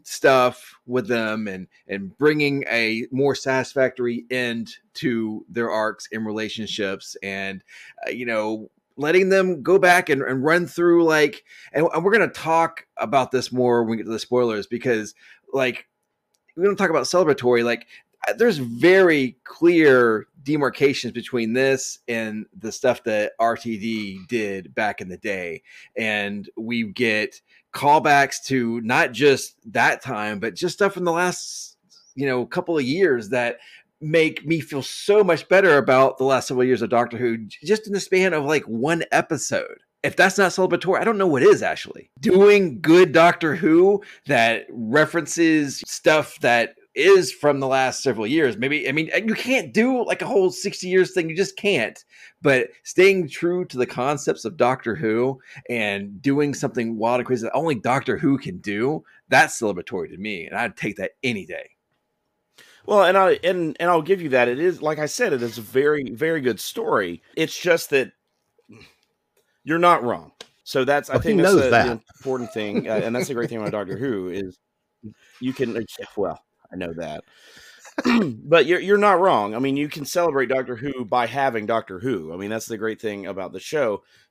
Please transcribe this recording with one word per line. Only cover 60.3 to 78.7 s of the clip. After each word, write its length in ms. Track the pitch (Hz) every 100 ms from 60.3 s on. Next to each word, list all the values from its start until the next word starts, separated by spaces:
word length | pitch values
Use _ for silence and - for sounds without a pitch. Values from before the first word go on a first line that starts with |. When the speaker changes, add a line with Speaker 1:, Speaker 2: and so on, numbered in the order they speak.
| 95 80
Speaker 1:
And 100 | 92
I'd 200 | 117 -
take 200 | - 98
that 160 | 95 -
any 240 | 127 107 85
day. 240 | 80 - _ _ _ _ _ _ _ _ _ _ _ -
Speaker 2:
Well, 180 | 208
and 120 | 175 190
I, 220 | 185 151
and, 320 | 170 185 165 -
and 100 | 175
I'll 140 | 170
give 180 | 156 190
you 100 | 160
that. 180 | 127 120
It 100 | 123
is, 240 | 180 165
like 160 | 151 151
I 80 | 151
said, 260 | - 240
it 100 | 135
is 160 | 117 113
a 40 |
very, 480 | 104 131 147 151 123
very 300 | 110 160 160
good 180 | 123 104
story. 640 | - - 226 135 92 87 _ -
It's 200 | 160 -
just 340 | 175 165 -
that 220 | 139 113 _ _ _ _ _ _ 113 95 _ _ _ _ _ _ _
you're 160 | 135 165
not 240 | 175 165
wrong. 300 | 120 87 82 _ - _
So 200 | - 135
that's, 240 | 131 143 139
I 60 |
Speaker 3:
Well, 60 | 131
he 80 | -
Speaker 2:
think 140 | 202
that's 120 | 180
Speaker 3:
knows 100 | 185
Speaker 2:
the, 60 | 131
Speaker 3:
that. 160 | 117 117
Speaker 2:
the 160 | 117 - _
important 340 | 135 127 120
thing, 360 | 113 104 104 -
uh, 60 |
and 200 | 107 104
that's 140 | 120 -
the 60 |
great 140 | 120 117
thing 100 | 117
about 120 | 104
Doctor 260 | 104 95 98
Who 320 | 135 104 90
is 300 | 90 95 - _ _ _ _ 110 - _ _
you 140 | 127
can, 240 | 127 120 113
uh, 60 | 107 - 101 -
well, 260 | 92 76 _ _ _
I 40 | 90
know 160 | 87
that. 300 | 82 80 76 - _ _ - - - - -
<clears throat> 360 | 247 233 170 113
But 220 | 143 175
you're, 160 | 165